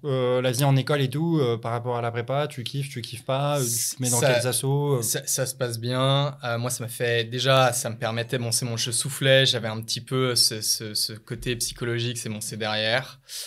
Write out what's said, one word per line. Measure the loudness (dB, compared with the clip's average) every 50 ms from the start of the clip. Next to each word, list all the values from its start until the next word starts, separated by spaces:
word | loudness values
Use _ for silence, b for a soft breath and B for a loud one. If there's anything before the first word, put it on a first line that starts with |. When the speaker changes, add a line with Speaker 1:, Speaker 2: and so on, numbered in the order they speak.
| -4
Speaker 1:
Euh, | -2 0 2 2 2 2 2 2
la | 2 2
vie | 4 4
en | 6 6
école | 4 4 2 2 2
et | 2 0
tout, | 0 0 0 2 2 4
euh, | 4 2 0
par | 0 -2 -4 -4
rapport | -2 -2 -2 -2
à | -2 -2
la | -2
prépa, | -2 -4 -4 -2 -2 -2 -2
tu | -2 -4 -8 -8
kiffes, | -6 -6 -6 -6 -6
tu | -8 -10
kiffes | -10 -10 -12 -10 -6
pas, | -4 -2 -2 0 0 0 0
euh, | 0
tu | 0 -2 -2 -2 -4 -4
te | -2 -2
mets | 0
dans | 2 4
Speaker 2:
Ça, | 4 4 4
Speaker 1:
quels | 4 2
assos, | 0 0 0 0 0 0 0 2 2 2 2
euh ? | 0
Speaker 2:
ça, | 0 -2 -2 -2
ça | -2 -2 -2 -2
se | -2 -4
passe | -4 -4 -4 -4 -4
bien. | -4 -2 0 2 2 2 4 2 2 0 -4 -6 -4
Euh, | -4 -2 -2
moi, | -2 -2
ça | -4 -4 -6
m'a | -8
fait, | -6 -2 0 0 2 0 0
déjà, | -2 -4 -2 2 4 6 6 6 6 4
ça | 0 -2 -4
me | -4
permettait, | -4 -4 -4 -2 -2 -2 -2 -2
bon, | -2 -2 0 -2
c'est | 0 -2
mon, | -2 -2
je | -2 -2 -2
soufflais, | -2 -2 -2 -4 -2 2 6 6 8 8 8
j'avais | 6 4 2 0 -4
un | -4 -6
petit | -6 -6 -6 -6 -4
peu | -2 0 0 2 2 2
ce, | 4 2 2 2 -2
ce, | -2 -2 -2 -2 -4 -6 -4
ce | -4 -4 -4 -6
côté | -10 -12 -10 -10 -6 -4 -4 -4
psychologique, | -2 -4 -6 -6 -4 -4 -2 -2 -2 -2 -4 -4 -6
c'est | -6 -8
bon, | -8 -6 -8
c'est | -8 -6 -4
derrière. | -4 -2 0 0 2 2 2 0 0 -4 -10 -20 B B B B B